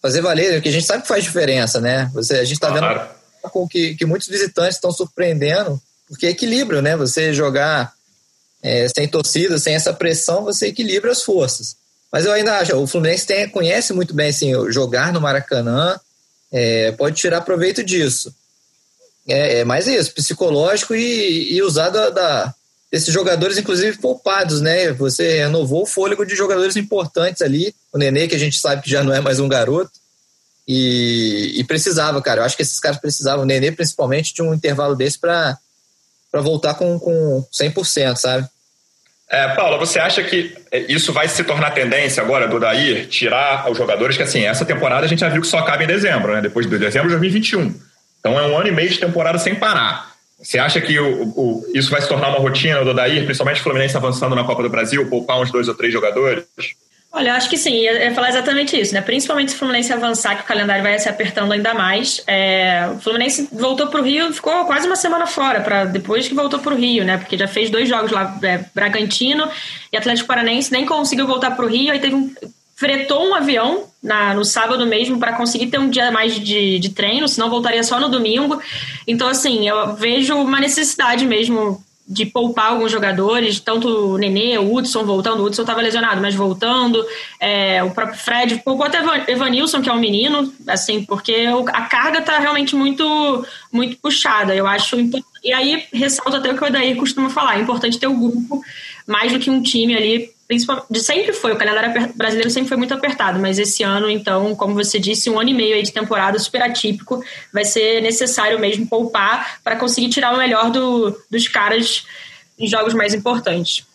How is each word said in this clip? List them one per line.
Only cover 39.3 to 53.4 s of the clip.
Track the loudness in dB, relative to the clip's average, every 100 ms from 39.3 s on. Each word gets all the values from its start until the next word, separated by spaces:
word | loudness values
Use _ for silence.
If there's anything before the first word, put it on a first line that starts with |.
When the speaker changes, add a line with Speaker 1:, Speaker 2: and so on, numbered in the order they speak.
Speaker 2:
É, | 0 2
Paula, | 2 2 2
você | 0 2
acha | 2 0
que | 0 -2 -2 -10 -6 -4 -2
isso | -2 0
vai | 0 0
se | 0
tornar | -2 0 0
tendência | 0 0 2 0 0
agora | 2 2 2
do | 2
Odair, | 2 2 2 0 -2
tirar | -2 0 2 2 0 0
os | 0
jogadores, | 0 2 0 0
que |
assim, | 0 0
essa | 0 0
temporada | -2 0 0 0 2
a |
gente | 2
já | 2
viu | 0
que | 0
só | 0
acaba | 0 0
em | 0
dezembro, | 2 2 0 0
né? | 0
Depois | 0 -2 0
de | 0
dezembro | 0 2 2
de |
dois | 2
mil | 2
e |
vinte | 2 0
e | 0
um. | -2 -4 -14 _ _ _
Então | 0 2
é |
um | 2 2
ano | 2
e |
meio | 2 0
de | 0
temporada | 0 0 0 0
sem | 0
parar. | 0 0 2 0 -2 -10 -20 _ _
Você | -4 0
acha | 2 0
que | 0 2
o, | 2 0 -2
o, | 0 -2 -2 -2
isso | -2 0
vai | 0
se | 0
tornar | 0 2
uma | 2
rotina | 2 2 2 2
do | 2
Odair, | 2 2 2
principalmente | 0 0